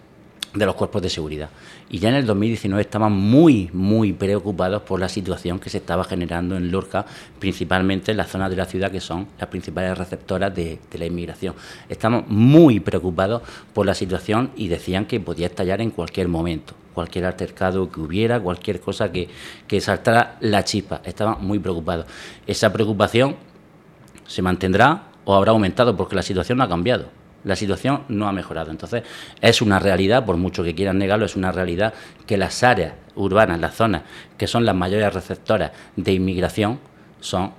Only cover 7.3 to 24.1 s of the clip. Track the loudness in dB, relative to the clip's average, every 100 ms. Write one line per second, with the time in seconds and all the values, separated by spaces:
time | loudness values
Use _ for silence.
7.3 | -8 -6 -4 0 0 2 0 -2 -2 -2
8.3 | -4 -4 -4 -4 -4 -4 -4 -6 -8 -10
9.3 | -12 -10 -10 -8 -6 -4 -4 -6 -10 -6
10.3 | -4 -2 -4 -6 -8 -12 -8 -6 -6 -8
11.3 | -8 -8 -8 -14 -20 -14 -4 0 0 0
12.3 | 4 8 10 10 6 2 -2 -2 0 0
13.3 | -2 -6 -18 -6 0 0 0 -2 -4 -2
14.3 | -2 -2 -4 -4 -4 -2 -2 -2 -4 -4
15.3 | -4 -4 -2 -2 -2 -2 -4 -6 -2 -2
16.3 | 0 -2 -4 -8 -20 -12 -8 -6 -4 -4
17.3 | -4 -8 -4 -2 0 -2 -6 -4 0 0
18.3 | 0 -2 -4 -4 -6 -6 -4 -4 -4 -6
19.3 | -10 -18 -18 -4 -2 0 0 4 4 2
20.3 | 0 0 2 2 -2 -4 -8 -10 -4 -2
21.3 | -2 -2 -2 -2 -4 -4 -4 -6 -14 -18
22.3 | -12 -8 0 2 4 2 2 2 4 2
23.3 | 0 -14 -20 -20 -20 -20 -20 -20